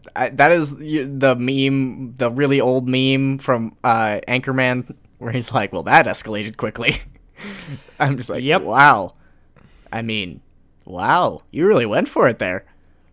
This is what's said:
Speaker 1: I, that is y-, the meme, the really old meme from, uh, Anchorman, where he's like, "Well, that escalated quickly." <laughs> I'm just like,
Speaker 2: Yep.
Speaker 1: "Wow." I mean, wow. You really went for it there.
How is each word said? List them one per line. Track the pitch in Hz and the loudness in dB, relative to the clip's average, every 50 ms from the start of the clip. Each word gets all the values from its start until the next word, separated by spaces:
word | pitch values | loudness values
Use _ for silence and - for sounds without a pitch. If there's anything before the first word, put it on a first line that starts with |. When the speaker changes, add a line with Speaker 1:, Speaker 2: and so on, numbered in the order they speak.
| - - - | -16 -14 -6
Speaker 1:
I, | - 127 117 | -4 -4 -2
that | - 131 139 156 | 2 4 4 6
is | 175 170 156 139 139 | 6 4 2 -2 -6
y-, | 139 151 151 156 156 131 139 | -8 -8 -6 -4 -4 -4 -4
the | 139 135 135 135 127 | -2 2 2 2 2
meme, | 123 123 131 135 135 135 139 135 135 135 127 - - 135 120 123 127 | 2 0 -2 -2 0 0 0 2 0 0 -2 -4 -8 -12 -14 -6 -4
the | 127 120 | -4 -2
really | 117 131 147 143 139 139 | 0 0 0 2 2 2
old | 117 127 127 131 123 127 | 2 2 2 0 0 0
meme | 127 131 131 131 135 135 139 135 135 131 | 0 0 2 2 2 2 0 0 -2 -2
from, | - - 127 117 113 110 - _ - | -2 -2 0 0 -2 -4 -8 _ 0
uh, | 127 113 113 110 107 104 101 - - | 0 2 2 2 0 -2 -4 -4 -2
Anchorman, | 123 127 127 139 131 131 131 127 127 127 120 - - - _ _ _ _ | -4 -2 -2 -2 -2 0 0 0 0 -2 -6 -8 -14 -20 _ _ _ _
where | - 120 | -10 -6
he's | 117 127 117 - | -6 -6 -6 -2
like, | - 127 101 98 - | -2 -2 -2 -2 -4
"Well, | 87 80 | -6 0
that | 101 131 165 147 | 4 6 6 6
escalated | 107 98 - - 110 107 104 104 107 107 - | 4 0 -4 -6 -6 -6 -6 -6 -8 -8 -8
quickly." | - 107 - - 117 131 - - - - - - _ _ _ - - 208 | -8 -8 -6 -2 -2 -2 -2 -2 -6 -16 -20 -20 _ _ _ -20 -18 -18
<laughs> | 196 185 175 156 139 120 - - - - | -16 -16 -16 -16 -16 -16 -18 -20 -6 -2
I'm | 147 135 139 | -2 -2 -2
just | 131 120 - | -2 -6 -8
like, | 82 - 123 | -8 -6 -2
Speaker 2:
Yep. | 139 160 190 | 0 0 0
Speaker 1:
"Wow." | - 95 107 131 143 147 127 104 92 87 - _ _ _ _ _ _ _ _ _ - - - - _ _ | 0 0 4 6 8 8 6 6 2 -4 -10 _ _ _ _ _ _ _ _ _ -20 -20 -20 -20 _ _
I | - 113 117 | -10 -8 -6
mean, | 113 110 107 98 90 73 - - _ _ _ _ _ _ _ _ | -6 -6 -6 -6 -8 -10 -16 -20 _ _ _ _ _ _ _ _
wow. | - 90 85 95 120 151 175 175 117 82 71 - _ | -16 -10 -4 0 0 2 2 2 0 -2 -6 -12 _
You | - 135 165 | -4 0 2
really | 202 214 139 117 107 | 2 4 4 2 2
went | 104 147 226 - | 0 -2 -2 -2
for | - - 202 131 | 0 2 2 2
it | 113 - | 2 0
there. | 110 92 90 101 - _ _ _ _ _ _ _ _ _ | -2 -4 -4 -6 -8 _ _ _ _ _ _ _ _ _